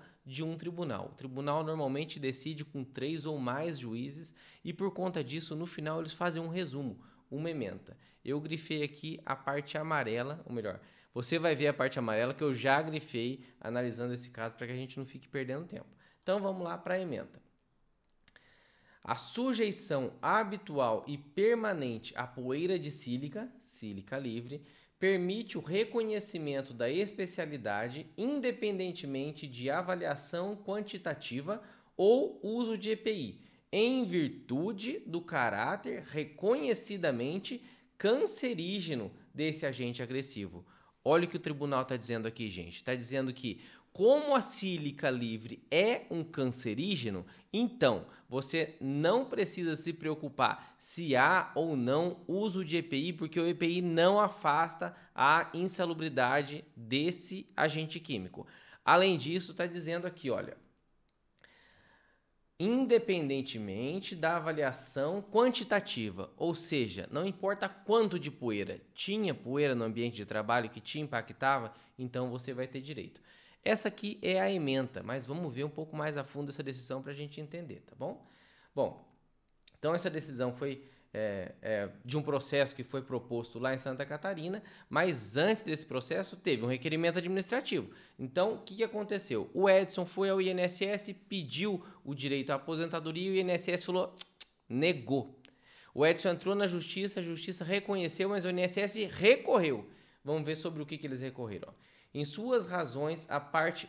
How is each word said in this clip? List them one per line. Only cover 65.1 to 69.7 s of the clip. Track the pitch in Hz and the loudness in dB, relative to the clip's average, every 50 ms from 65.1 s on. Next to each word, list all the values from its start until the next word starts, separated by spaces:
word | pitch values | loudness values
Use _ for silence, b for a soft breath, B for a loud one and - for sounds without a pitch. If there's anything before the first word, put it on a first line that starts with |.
| 185 202 | 0 -2
quantitativa, | 202 - - 220 240 254 247 - 214 - 208 202 202 - - 123 110 104 92 95 92 - - | -4 2 4 6 6 6 4 2 0 2 2 2 2 0 -4 -2 -2 -2 -4 -6 -8 -8 -4
ou | - 151 170 165 | -2 0 0 0
seja, | 165 - - 160 139 120 104 87 95 95 - | 0 0 0 2 2 2 0 -2 -6 -6 -4
não | - 147 175 | -2 -2 -2
importa | 196 190 - 190 190 202 202 202 | -2 -2 0 0 0 0 0 -2
quanto | 190 - - - - 214 233 220 208 180 175 | -4 -4 -4 2 4 6 6 6 6 2 0
de | 139 143 | -4 -4
poeira, | 127 - 123 117 107 101 98 90 92 - - _ - | -6 -2 -2 0 0 0 0 -2 -4 -10 -10 _ -10
tinha | - - 190 196 220 214 185 135 | -8 -4 -2 0 0 0 0 0
poeira | - - 120 131 143 147 139 | -2 -4 -2 2 2 4 4